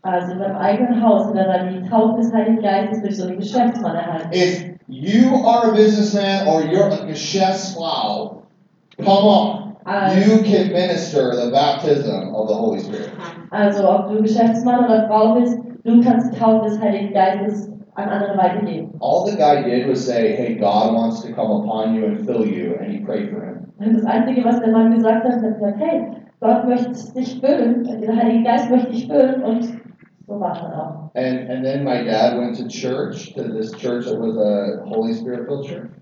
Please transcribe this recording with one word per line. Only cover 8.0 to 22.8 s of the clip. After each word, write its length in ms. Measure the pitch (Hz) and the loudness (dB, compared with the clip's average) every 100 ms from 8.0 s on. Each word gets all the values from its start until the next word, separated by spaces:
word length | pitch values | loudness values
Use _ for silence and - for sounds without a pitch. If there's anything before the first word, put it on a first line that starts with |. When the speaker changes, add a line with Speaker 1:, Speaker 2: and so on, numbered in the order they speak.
| 185 208 - - _ _ _ _ _ - | -4 -4 -8 -14 _ _ _ _ _ -2
Speaker 2:
come 100 | 196 196 208 | 2 6 6
on. 480 | - 208 - - - - | 4 2 -4 -10 -14 -6
Speaker 1:
Also 320 | 202 175 185 208 220 | -2 2 4 6 4
Speaker 2:
You 80 | |
can 300 | - 190 185 | 4 2 2
minister 600 | 175 180 160 - 143 123 120 | 0 0 -2 -2 0 0 -2
the 160 | 120 | 0
baptism 840 | 131 151 - 156 139 120 101 95 107 | 2 2 0 0 0 0 -4 -6 -6
of 140 | 110 | -2
the 40 | 107 | -2
Holy 240 | 110 98 | -2 -4
Spirit. 320 | - - - - - - - | -8 -10 -12 -12 -16 -16 -10
Speaker 1:
Also 380 | 202 202 202 190 | 0 2 2 2
ob 200 | 202 196 | 2 0
du 120 | 214 | 0
Geschäftsmann 600 | 220 233 226 226 247 247 240 | 2 4 2 2 2 2 4
oder 220 | 220 214 | 4 4
Frau 280 | 214 220 240 | 4 4 4
bist, 180 | 240 - - - 226 | 2 -2 -8 -8 4
du 160 | 233 | 6
kannst 320 | 240 226 - | 6 4 2
die 40 | - | 2
Taufe 260 | 226 220 214 | 4 4 2
des 120 | 208 | -2
Heiligen 320 | 208 202 202 | -2 -2 0
Geistes 560 | 196 190 202 208 202 - - - - | 2 2 2 -2 -4 -8 -14 -14 -8
an 140 | 202 | -4
andere 280 | 202 196 - | -2 -2 2
weitergeben. 540 | - 214 180 160 - - | 2 0 -4 -6 -10 -6
Speaker 2:
All 260 | - - 208 | 0 0 0
the 120 | - | 2
guy 240 | 123 143 | 4 4
did 240 | 123 123 135 | 2 0 0
was 160 | 123 123 | -2 0
say, 300 | 117 107 - | 0 0 0
"Hey, 200 | 113 113 | -2 0
God 400 | 101 107 113 113 | 0 2 2 2
wants 260 | 113 110 | 0 -4
to 100 | 113 | -8
come 160 | 110 107 107 | -4 -2 -2
upon 320 | 104 110 110 113 | -2 -2 0 0
you 100 | 104 | 0
and 180 | 101 - | -2 -2
fill 200 | 113 104 | -2 -2
you," 300 | 90 87 | -4 -6
and 120 | - | -6